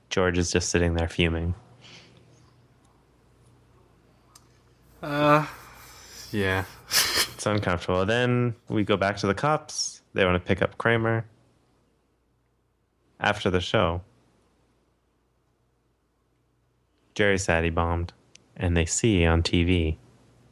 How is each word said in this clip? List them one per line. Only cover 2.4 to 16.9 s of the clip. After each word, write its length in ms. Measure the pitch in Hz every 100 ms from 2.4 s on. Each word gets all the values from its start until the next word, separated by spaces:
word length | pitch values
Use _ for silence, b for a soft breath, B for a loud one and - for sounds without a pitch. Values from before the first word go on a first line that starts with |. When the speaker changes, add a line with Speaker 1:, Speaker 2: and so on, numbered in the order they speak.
| _ _ _ _ _ _ _ _ _ _ _ _ _ _ _ _ _ _ _ - _ _ _ _ _ -
Speaker 2:
Uh, 460 | 156 147 147 151 151 B B B B B B B B
yeah. 340 | 107 95 95 92 B B
<laughs> 180 | B B B B -
Speaker 1:
It's 80 | 107
uncomfortable. 580 | 104 104 87 - 92
Then 520 | 95 117 123 123 120 113 -
we 160 | 113
go 140 | 101 101
back 200 | 98 104
to 100 | 101
the 80 | 98
cops. 640 | 147 151 - - - - _ -
They 100 | 92
wanna 140 | 90
pick 240 | - 95
up 160 | - -
Kramer. 440 | 117 117 113 113 110 _ _ _ _ _ _ _ _ _ _ _ _ _ _ _ _ _ _ -
After 320 | 107 104 101
the 100 | 90
show, 400 | 87 113 87 87 - _ _ _ _ _ _ _ _ _ _ _ _ _ _ _ _ _ _ _ _ _ _ _ _ _ _ _ _